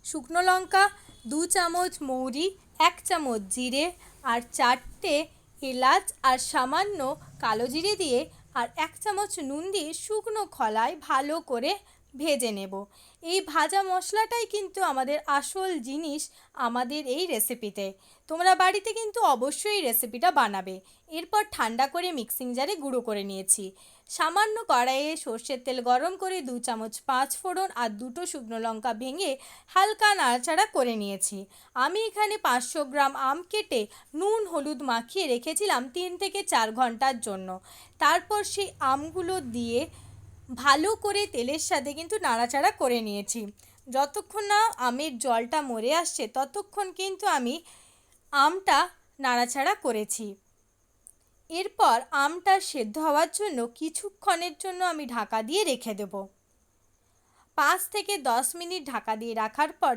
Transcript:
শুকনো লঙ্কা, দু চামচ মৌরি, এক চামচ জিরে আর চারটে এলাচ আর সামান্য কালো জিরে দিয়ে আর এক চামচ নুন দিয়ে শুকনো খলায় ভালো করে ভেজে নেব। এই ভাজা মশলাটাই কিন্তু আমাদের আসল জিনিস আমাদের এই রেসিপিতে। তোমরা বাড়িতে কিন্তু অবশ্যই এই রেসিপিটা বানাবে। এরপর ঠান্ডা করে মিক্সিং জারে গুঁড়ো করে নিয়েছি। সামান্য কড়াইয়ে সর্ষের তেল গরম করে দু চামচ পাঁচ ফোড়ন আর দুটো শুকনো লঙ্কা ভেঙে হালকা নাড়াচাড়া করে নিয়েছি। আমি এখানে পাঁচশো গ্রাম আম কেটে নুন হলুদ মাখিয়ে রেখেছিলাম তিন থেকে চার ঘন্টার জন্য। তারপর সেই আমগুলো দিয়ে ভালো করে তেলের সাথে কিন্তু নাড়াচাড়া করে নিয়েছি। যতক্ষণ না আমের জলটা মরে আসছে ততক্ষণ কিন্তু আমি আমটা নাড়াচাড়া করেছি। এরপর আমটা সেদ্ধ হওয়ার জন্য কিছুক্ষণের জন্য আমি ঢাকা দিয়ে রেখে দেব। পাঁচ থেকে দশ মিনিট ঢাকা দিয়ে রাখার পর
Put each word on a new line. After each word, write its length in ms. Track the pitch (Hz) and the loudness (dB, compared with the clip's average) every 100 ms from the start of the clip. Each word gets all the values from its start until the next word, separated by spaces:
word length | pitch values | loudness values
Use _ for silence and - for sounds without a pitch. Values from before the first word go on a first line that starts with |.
| - | -10
শুকনো 360 | 311 240 339 | -10 -2 2
লঙ্কা, 420 | 359 370 370 381 403 - - - 226 | 4 4 4 6 4 2 -20 -16 -6
দু 120 | 294 349 | -2 0
চামচ 480 | 370 339 339 359 - | 2 2 2 -2 -2
মৌরি, 460 | 277 254 262 262 359 381 - - | -4 -2 -2 -2 -2 -4 -8 4
এক 180 | 330 - | 4 4
চামচ 380 | - 349 285 226 190 | -2 0 0 -2 -4
জিরে 360 | 247 254 262 330 349 - - | -4 -2 0 0 -4 -18 -8
আর 160 | 262 233 240 | -2 -2 -2
চারটে 640 | - 247 254 - - 381 294 320 - _ - | 2 4 4 0 -6 0 0 0 -10 _ -12
এলাচ 460 | 269 254 254 339 - - | -6 2 6 6 2 -2
আর 140 | 262 262 | 2 2
সামান্য 600 | - 302 254 311 403 392 262 294 - - | 2 0 2 2 0 -2 -4 -4 -10 -6
কালো 260 | 240 226 240 | -2 0 0
জিরে 260 | 294 370 415 | -2 0 0
দিয়ে 240 | 330 247 311 - - | 2 0 0 -10 -8
আর 140 | 269 240 - | -4 -4 -2
এক 160 | 320 - | -6 -4
চামচ 340 | 427 392 403 392 | -4 -2 -2 -4
নুন 240 | 269 285 359 | -6 -6 -4
দিয়ে 180 | 392 302 | -4 -4
শুকনো 480 | 320 - 427 440 427 392 | -8 -6 -6 -4 -4 -6
খলায় 500 | - 226 220 240 330 | -2 -2 2 0 -2
ভালো 340 | - 277 285 320 | -2 0 0 -4
করে 300 | 320 240 277 403 - _ _ | -2 -2 -2 -4 -6 _ _
ভেজে 380 | 262 311 285 233 | -6 0 0 0
নেব। 220 | 202 196 196 202 _ - _ | -4 -8 -10 -12 _ -20 _
এই 160 | 330 381 | -2 -2
ভাজা 380 | 381 311 311 381 | 0 0 2 2
মশলাটাই 640 | 392 370 359 415 440 466 453 | 2 0 0 0 0 0 -2
কিন্তু 340 | 415 392 392 | -4 -6 -2
আমাদের 340 | 359 262 262 294 - | 0 0 0 -2 0
আসল 420 | 285 277 381 381 330 | 0 0 -4 -4 -4
জিনিস 420 | 240 277 320 294 - - _ | -6 -6 -6 -6 -8 -12 _
আমাদের 480 | - 247 240 247 294 285 | -4 -2 -2 -4 -4 -4
এই 160 | 269 359 | -2 -2
রেসিপিতে। 600 | 233 214 240 214 202 196 196 _ - - | -2 -2 -4 -8 -6 -8 -10 _ -20 -8
তোমরা 220 | 320 370 370 | 2 4 6
বাড়িতে 340 | 370 403 415 | 6 4 -2
কিন্তু 260 | 453 440 466 | -4 -4 2
অবশ্যই 520 | 392 262 262 294 415 415 | 4 4 2 -2 -2 0
এই 60 | |
রেসিপিটা 480 | 294 233 240 240 339 | 0 0 -2 2 2
বানাবে। 440 | 294 226 196 190 185 - - - | 4 4 2 -6 -10 -14 -20 -12
এরপর 300 | 320 349 427 427 | -10 -2 0 0
ঠান্ডা 340 | - 226 226 277 | 0 -2 2 0
করে 200 | 339 359 | 0 -2
মিক্সিং 360 | 311 226 - 247 | -4 -6 -6 -4
জারে 200 | 247 285 403 | -2 -2 -2
গুঁড়ো 260 | 277 254 | -2 -2
করে 220 | 233 208 | -2 -4
নিয়েছি। 420 | 196 190 190 - 190 196 - - - | -4 -4 2 2 2 -14 -20 -20 -10
সামান্য 460 | - 320 359 427 427 | 0 2 4 2 0
কড়াইয়ে 500 | 453 277 247 262 294 311 | 2 4 4 2 0 -4
সর্ষের 420 | - 226 - 262 | -6 -8 -6 -8
তেল 160 | 247 254 | -4 -4
গরম 320 | 240 247 330 381 | 2 2 2 -4
করে 220 | 381 370 | -4 -4
দু 140 | 269 247 | -6 -6
চামচ 340 | 240 220 220 - - | -4 -6 -6 -10 -2
পাঁচ 240 | 254 277 - | 0 0 -4
ফোড়ন 320 | 370 359 381 302 | -4 -2 -2 -2
আর 140 | 233 | -4
দুটো 320 | 208 254 240 349 | -4 -10 -8 -8
শুকনো 320 | 302 226 226 | -8 -8 -4
লঙ্কা 320 | 226 220 240 | -4 -2 -4
ভেঙে 380 | 220 262 294 381 262 - - - | -4 -6 -4 -4 -4 -8 -20 -2
হালকা 380 | 370 403 427 415 392 | 4 4 4 4 4
নাড়াচাড়া 500 | 269 247 247 320 427 | 4 2 2 2 2
করে 300 | - 240 220 | 2 0 0
নিয়েছি। 420 | 202 196 - 196 196 - - - | -4 -4 -4 -6 -14 -20 -10 -2
আমি 240 | 277 381 453 | 0 0 -2
এখানে 300 | 403 415 427 | 0 0 0
পাঁচশো 440 | 311 247 240 330 277 | 2 2 0 -4 -2
গ্রাম 280 | 285 269 269 269 | 2 2 2 -2
আম 100 | 294 359 | -2 -4
কেটে 320 | 427 - 262 208 - - | -6 -2 -2 -4 -10 -12
নুন 280 | 294 392 453 403 | -2 0 2 0
হলুদ 320 | 330 277 277 | -2 -4 -4
মাখিয়ে 440 | 269 233 233 381 330 | -2 -2 -2 -4 0
রেখেছিলাম 540 | 240 277 311 415 269 254 | -2 -2 -2 0 0 -2
তিন 220 | 359 359 359 | -6 -6 -4
থেকে 220 | 392 392 | -6 -4
চার 240 | 392 262 220 | 0 2 2
ঘন্টার 440 | 220 254 233 269 247 | 0 -2 2 0 0
জন্য। 280 | 220 190 185 185 - - - - | -4 -8 -8 -12 -14 -20 -14 2
তারপর 420 | 302 339 - 415 | 4 4 2 -2
সেই 260 | 381 - 392 - | -2 -4 -6 -2
আমগুলো 560 | 277 269 311 339 349 370 262 233 | 0 0 -2 -6 -2 -4 -4 -4
দিয়ে 260 | 233 233 320 - - - - - - 247 | -2 -2 -2 -10 -20 -20 -20 -20 -14 -2
ভালো 340 | 277 277 339 440 | 4 4 4 0
করে 260 | 415 403 415 | 0 0 -2
তেলের 360 | 311 240 302 - | -2 -2 -2 0
সাথে 220 | 330 277 | 0 -2
কিন্তু 220 | 285 330 427 | -8 -6 -2
নাড়াচাড়া 520 | 330 226 240 277 339 | 0 2 0 2 2
করে 280 | 427 277 240 | 2 2 0
নিয়েছি। 400 | 220 202 202 233 208 - - _ - | -2 -6 -6 -6 -8 -14 -20 _ -6
যতক্ষণ 560 | 254 277 403 392 415 | 0 0 -2 -8 -4
না 160 | 415 415 453 - | 2 4 4 2
আমের 360 | 254 247 311 240 | -2 0 -4 -4
জলটা 420 | 262 233 240 311 | 0 0 2 -2
মরে 300 | 277 226 226 | -2 -2 0
আসছে 300 | 320 330 - - | 2 0 -4 -4
ততক্ষণ 600 | 262 269 403 392 - 392 | -2 -4 -4 -8 -6 -6
কিন্তু 340 | 349 381 381 403 | -4 -6 -2 0
আমি 280 | 311 240 320 - - _ _ _ _ - | 2 0 -4 -10 -20 _ _ _ _ -4
আমটা 460 | 285 285 370 381 294 359 - _ - | 4 4 4 4 4 4 -2 _ -4
নাড়াচাড়া 540 | 269 240 240 277 294 415 | 0 2 2 0 0 0
করেছি। 500 | 277 220 214 - 214 196 _ _ _ _ _ _ - _ _ _ - | 0 -2 -2 -6 -8 -12 _ _ _ _ _ _ -20 _ _ _ -10
এরপর 480 | 330 381 - 359 233 - | -6 -4 4 6 6 2
আমটা 420 | 294 285 349 392 381 | 0 0 0 4 4
সেদ্ধ 340 | 381 285 220 254 | 2 -4 -4 -2
হওয়ার 320 | 311 285 330 | 2 4 2
জন্য 280 | - 415 277 233 - | 0 -4 -2 -4 -4
কিছুক্ষণের 800 | 311 - 403 - - 339 349 302 | -8 -6 -10 -4 0 0 0 -6
জন্য 220 | 381 359 | -8 -2
আমি 220 | 359 320 277 | -2 -2 -6
ঢাকা 340 | 240 208 220 | -6 -2 -4
দিয়ে 200 | 220 349 | 0 0
রেখে 300 | 349 247 233 | 0 -2 -4
দেব। 200 | 208 202 196 196 _ _ _ _ _ _ _ _ _ _ _ _ - | -8 -8 -8 -12 _ _ _ _ _ _ _ _ _ _ _ _ 2
পাঁচ 240 | 294 370 - | 2 2 0
থেকে 220 | 415 392 403 | -4 -2 -2
দশ 300 | 262 233 269 - | 0 2 0 -4
মিনিট 260 | 349 370 285 | -6 -6 -6
ঢাকা 280 | 240 - 220 | -6 -4 -6
দিয়ে 180 | 233 | -4
রাখার 380 | 226 214 - 302 | -4 -4 0 -2
পর 200 | - 302 | 2 0